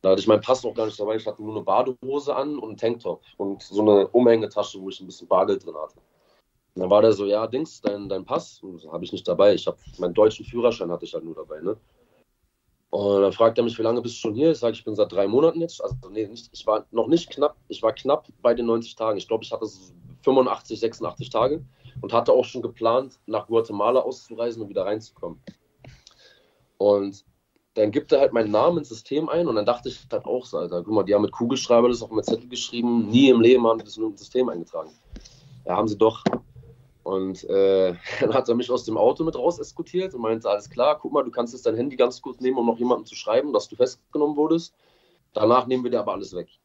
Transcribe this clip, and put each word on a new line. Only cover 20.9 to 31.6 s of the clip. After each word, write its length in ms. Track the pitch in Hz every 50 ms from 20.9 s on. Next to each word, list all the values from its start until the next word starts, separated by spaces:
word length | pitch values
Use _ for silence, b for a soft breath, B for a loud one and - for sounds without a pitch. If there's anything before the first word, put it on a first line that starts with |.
| - - - - - - 123 -
Tage 340 | - 110 117 135 147 170 - B B B B B B B
und 100 | - 101
hatte 220 | 113 117 120 - 131
auch 120 | 127 120
schon 160 | - - 123
geplant, 580 | 117 117 - - 113 113 117 127 135 135 _ _ _
nach 220 | - 110 107 - _
Guatemala 540 | 113 113 113 - 107 101 104 113 127 127
auszureisen 600 | - 123 127 - - _ 117 110 117 120 113 113
und 80 | 107 101
wieder 160 | 101 95 92
reinzukommen. 540 | 95 104 110 113 - _ _ - 85 82 - _ - - _ _ _ _ _ _ b b b b b b b b b b b b b b b b b _ _
Und 460 | 98 104 104 101 98 101 98 104 _ _ _ _ _ _ _ _ _ _ _
dann 160 | 113 107 107
gibt 200 | 107 143 143 _
er 80 | 151 135
halt 140 | 139 127 110
meinen 180 | 117 110 107
Namen 280 | 104 107 123 165 175 165
ins 100 | 147 -
System 400 | 113 113 - - 139 147 165 -
ein 180 | 135 165 175 156
und 80 | 117
dann 100 | 110 104
dachte 240 | 107 123 123 - 127
ich 160 | - - - -
halt 140 | - 107 -
auch 200 | - - 127 123
so, 120 | - - 85
„Alter, 260 | 85 85 87 87 85
guck 100 | 98 110
mal, 100 | 107 95
die 120 | 92 101
haben 80 | 104 107
mit 80 | 98
Kugelschreiber 560 | - - 120 117 139 131